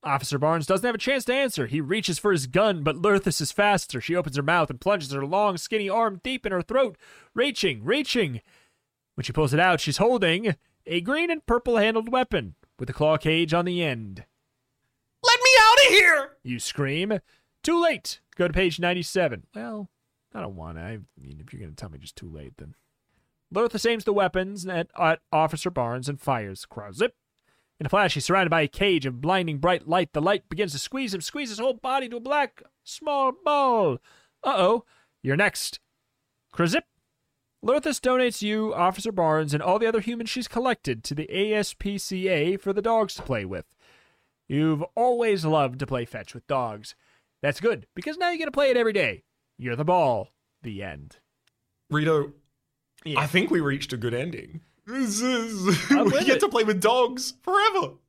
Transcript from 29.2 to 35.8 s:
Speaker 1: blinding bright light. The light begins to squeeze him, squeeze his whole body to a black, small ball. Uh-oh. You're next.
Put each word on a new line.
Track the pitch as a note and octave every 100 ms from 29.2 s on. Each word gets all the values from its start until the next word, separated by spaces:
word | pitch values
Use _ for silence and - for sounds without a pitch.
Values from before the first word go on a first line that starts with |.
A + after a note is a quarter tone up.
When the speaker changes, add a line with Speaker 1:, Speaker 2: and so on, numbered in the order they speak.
Speaker 1:
blinding | D3+ F#3+ E3+ D3
bright | E3+ F3+ D3
light. | F3 E3+
The | D3+
light | E3 G#3 _
begins | D#3+ G3
to | C#3+
squeeze | - C4 B3+
him, | F#3+
squeeze | - C#4+ C4+
his | G#3
whole | B3
body | A#3+ B3+ C4+ B3+
to | A#3+
a |
black, | B3 D4 C4+ - - _
small | - - D4+ C#4+ C4+
ball. | E4 F4+ D4 C4+ A#3 F3+ B2 _ _ _ _
Uh-oh. | - B3 F#3 A3+ - _ _ _
You're | B2+ C#3+
next. | G3+ - - -